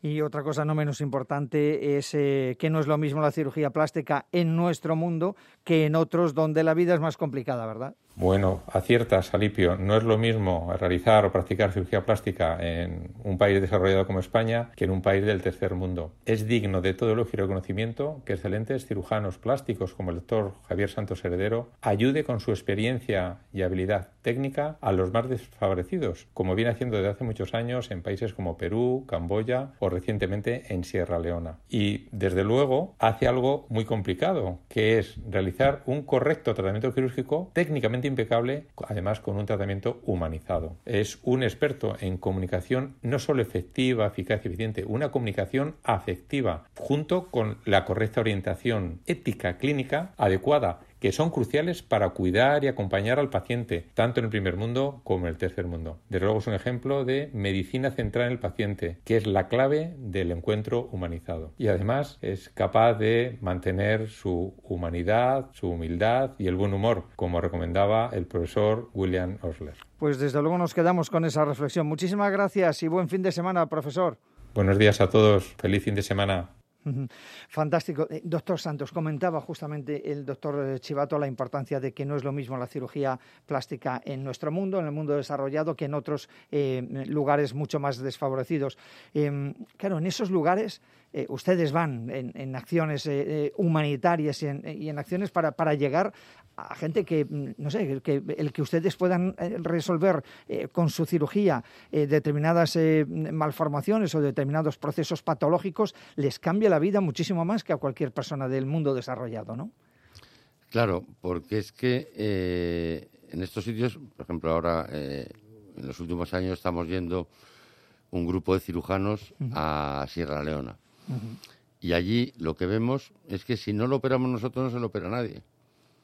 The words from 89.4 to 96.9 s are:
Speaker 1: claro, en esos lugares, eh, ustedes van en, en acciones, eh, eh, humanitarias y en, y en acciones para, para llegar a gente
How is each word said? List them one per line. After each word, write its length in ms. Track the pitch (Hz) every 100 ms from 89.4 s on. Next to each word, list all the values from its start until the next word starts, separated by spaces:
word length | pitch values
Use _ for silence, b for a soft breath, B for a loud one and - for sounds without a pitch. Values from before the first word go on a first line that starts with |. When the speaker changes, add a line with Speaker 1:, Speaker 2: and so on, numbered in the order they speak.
| 139 - - _
Speaker 1:
claro, 220 | 196 175
en 80 | 175
esos 240 | - 202
lugares, 500 | 185 151 185 220 - b b b
eh, 140 | 151 131
ustedes 420 | 135 - 185 160
van 380 | 151 165 123 113
en, 240 | 135 127
en 220 | - 135 131
acciones, 480 | - 170 156 147
eh, 200 | 156 143 143 151 147
eh, 60 | -
humanitarias 840 | 180 156 151 143 175 170 151 135
y 40 | 151
en, 160 | 139 -
y 220 | 151 151
en 100 | 147
acciones 320 | 147 180 196
para, 220 | - 160
para 220 | - 160
llegar 400 | 151 143 147 202 - B B - -
a 180 | -
gente 300 | - 165